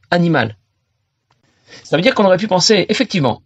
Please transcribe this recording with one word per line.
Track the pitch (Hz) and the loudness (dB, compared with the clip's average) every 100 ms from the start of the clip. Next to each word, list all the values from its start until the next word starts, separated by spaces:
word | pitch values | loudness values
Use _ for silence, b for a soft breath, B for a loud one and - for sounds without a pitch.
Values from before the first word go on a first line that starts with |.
| - | -6
animal. | 175 170 147 113 - _ _ _ _ _ _ _ _ B B B B | -2 0 0 -2 -8 _ _ _ _ _ _ _ _ B B B B
Ça | B 151 | B 0
veut | |
dire | 220 240 | 0 2
qu'on | 196 | 2
aurait | 180 | 2
pu | 214 | 0
penser, | 185 - 202 - | -2 2 0 0
effectivement, | 208 233 180 127 - | -4 -2 -2 -2 -4